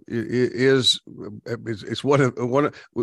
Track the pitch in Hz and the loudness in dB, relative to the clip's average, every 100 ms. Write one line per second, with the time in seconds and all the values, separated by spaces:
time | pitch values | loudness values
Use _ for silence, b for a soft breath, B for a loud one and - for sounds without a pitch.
0 | - 117 - 123 123 117 131 135 120 - | -6 -6 -2 0 0 2 4 4 4 0
1 | - 110 107 107 - 113 113 107 - 117 | -4 -14 -14 -14 -10 -10 -8 -10 -8 -4
2 | 131 143 127 - 123 135 147 B B 113 | 2 4 4 0 0 0 0 B B -6